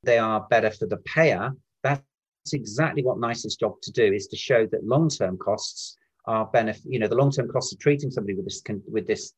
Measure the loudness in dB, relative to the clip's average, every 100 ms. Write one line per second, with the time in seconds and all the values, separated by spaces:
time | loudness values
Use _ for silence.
0 | 2 4 4 0 2 4 4 0 -4 -4
1 | -2 2 4 4 -2 -8 _ _ -2 -2
2 | -6 _ _ _ -8 -6 -4 -2 0 0
3 | 0 0 -2 -4 -6 -4 -4 -4 -6 2
4 | 4 2 -4 -10 2 2 4 0 0 2
5 | 2 2 -2 -2 -2 -2 -4 -12 -14 -16
6 | _ _ -4 -2 2 2 2 -4 -6 -2
7 | 0 4 2 2 -2 -2 -4 -2 0 2
8 | -2 -4 -4 -6 -6 -10 -8 -8 -6 -6
9 | -2 -4 -4